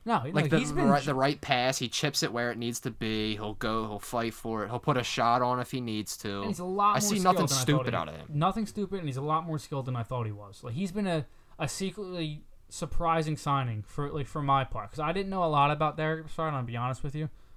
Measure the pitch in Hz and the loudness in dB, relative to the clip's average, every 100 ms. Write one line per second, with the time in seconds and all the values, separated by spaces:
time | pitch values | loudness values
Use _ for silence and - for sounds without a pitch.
0 | 226 202 127 151 151 160 302 302 247 143 | -2 0 2 2 4 4 2 4 6 6
1 | 135 131 139 147 - 127 127 - 120 - | 4 2 2 2 2 2 2 0 -2 0
2 | 147 - 156 117 120 113 120 117 131 123 | 0 0 -2 0 -2 -2 -4 -4 -6 -4
3 | 110 110 107 104 107 104 113 110 110 104 | -2 0 -2 -2 -4 -4 -2 -2 -2 -6
4 | - 120 113 - 117 110 104 120 - 127 | -4 -2 -2 -4 -4 -4 -2 -2 2 2
5 | 120 - 117 123 123 123 120 131 120 107 | 0 2 4 4 4 0 -2 -4 -2 -4
6 | 98 - 107 101 98 - 180 196 208 208 | -4 -6 -6 -4 -4 -4 -2 2 4 4
7 | 208 208 185 185 156 - - 147 - 92 | 4 4 6 6 4 2 4 4 2 -2
8 | 76 78 76 147 175 214 208 208 190 196 | -2 -6 -4 0 2 0 -4 -4 -6 -4
9 | 151 127 147 156 165 156 - 139 127 123 | -4 -4 0 0 0 -6 -4 -6 -4 -4
10 | 117 127 110 104 101 101 123 127 190 202 | -4 -4 -4 -6 -14 -14 -8 -4 -4 -2
11 | 196 160 - - - - 147 - 190 208 | 0 0 -4 -12 -16 -6 -6 -4 -6 -6
12 | 185 180 156 147 - - - - 165 - | -8 -6 -6 -8 -14 -20 -16 -8 0 2
13 | 165 165 156 151 147 139 123 107 101 - | 4 4 2 -2 0 0 0 -4 -6 -6
14 | 143 151 135 156 139 135 131 113 104 139 | -4 -4 -6 -2 2 2 2 -6 -8 -4
15 | 151 190 196 190 165 147 143 151 156 151 | -2 -2 -2 0 2 4 4 4 0 0
16 | 156 160 156 - 160 139 120 117 123 131 | -2 -2 -6 -4 -2 -2 -4 -4 -4 -4
17 | 147 151 - - - | -4 -4 -6 -8 -20